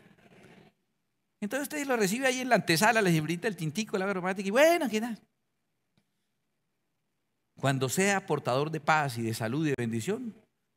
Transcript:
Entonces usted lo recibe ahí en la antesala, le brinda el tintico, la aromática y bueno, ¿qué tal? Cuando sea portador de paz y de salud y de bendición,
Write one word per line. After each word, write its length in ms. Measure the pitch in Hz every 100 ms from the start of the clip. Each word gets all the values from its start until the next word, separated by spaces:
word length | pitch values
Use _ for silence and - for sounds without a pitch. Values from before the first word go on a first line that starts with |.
| - _ _ - - - - _ _ _ _ _ _ _
Entonces 280 | 208 277 285
usted 180 | 302 277
lo 100 | 240
recibe 300 | 196 233 269
ahí 140 | 254
en 80 | 254
la 80 | 220
antesala, 440 | - 160 214 226
le 200 | 190 160
brinda 280 | 151 170 170
el 80 | 170
tintico, 400 | 160 175 214 202
la 80 |
aromática 420 | 190 185 180 190 196
y 40 |
bueno, 380 | 233 320 339 269
¿qué 120 | 214
tal? 180 | 240 220 _ _ _ _ _ _ _ _ _ _ _ _ _ _ _ _ _ _ _ _ _ _ _ -
Cuando 300 | 135 135 131
sea 360 | 180 196 190 190
portador 440 | 143 127 131 151
de 100 | 160
paz 380 | - 156 139 117
y 40 |
de 120 | 113
salud 320 | 110 113 143 156
y 40 |
de 40 | 127
bendición, 580 | 117 113 113 226 240 - _ _ _